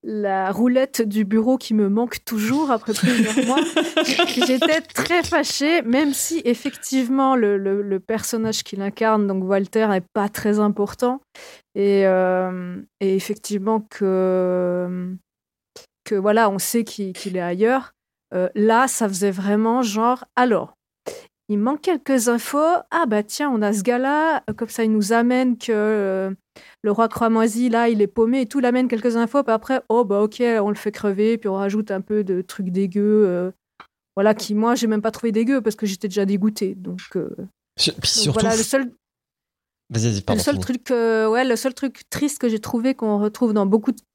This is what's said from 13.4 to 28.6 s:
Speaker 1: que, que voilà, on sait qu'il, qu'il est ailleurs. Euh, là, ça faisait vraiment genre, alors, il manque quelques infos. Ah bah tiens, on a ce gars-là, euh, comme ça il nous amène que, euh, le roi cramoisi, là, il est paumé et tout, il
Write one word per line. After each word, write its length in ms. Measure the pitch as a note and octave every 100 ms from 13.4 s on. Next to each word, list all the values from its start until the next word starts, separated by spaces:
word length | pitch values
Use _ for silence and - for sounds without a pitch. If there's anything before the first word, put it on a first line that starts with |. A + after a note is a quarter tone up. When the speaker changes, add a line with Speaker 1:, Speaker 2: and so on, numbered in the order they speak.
| - G#3 G3 A3 G#3+
Speaker 1:
que, 1300 | - G3 F#3 F#3 F#3 F3+ F3+ F3+ F3+ F3+ F3+ F3+ F#3 _ _ _ _ _ - - _ -
que 100 | G3+
voilà, 340 | G3+ A3 A3
on 100 | G3
sait 240 | - A#3
qu'il, 300 | A3 - G3
qu'il 240 | F3+ G3+ F3+
est 40 |
ailleurs. 500 | F3 F3+ A3 C4 - _ _ _ _
Euh, 160 | F#3 F3+
là, 340 | G#3+ G#3+ A3+ C4
ça 200 | - A3
faisait 220 | F#3+ G3+
vraiment 500 | F#3 G3 G#3 A3 B3
genre, 420 | A#3 G#3 A#3 B3 - -
alors, 400 | B3+ G3 - _ _ _ - - - _ -
il 100 | G#3
manque 240 | A3 D4
quelques 460 | - D#4+ - C4+ A#3
infos. 300 | A#3+ - C#4+ D#4+ F4 -
Ah 140 | E4 D4+
bah 160 | G#3+
tiens, 260 | G#3 - D4
on 120 | A#3
a 100 | G#3
ce 80 | G#3
gars-là, 600 | F#3+ A#3+ C4 D4+ D#4+ C#4+ -
euh, 60 |
comme 140 | G#3+ A3+
ça 140 | -
il 80 | A3+
nous 220 | A3 G3+
amène 440 | A#3 A#3+ B3+ B3+ A#3+
que, 140 | -
euh, 600 | G#3+ G#3+ G#3+ G3 F#3+ F#3+ F#3+ _ - - _
le 80 | G#3+
roi 160 | G#3 A3+
cramoisi, 600 | - A3+ A3+ A3+ A3 B3
là, 200 | A3+ A#3
il 140 | A3
est 40 | G3+
paumé 340 | - A3+ C4+
et 40 | A#3+
tout, 140 |
il 60 | C#4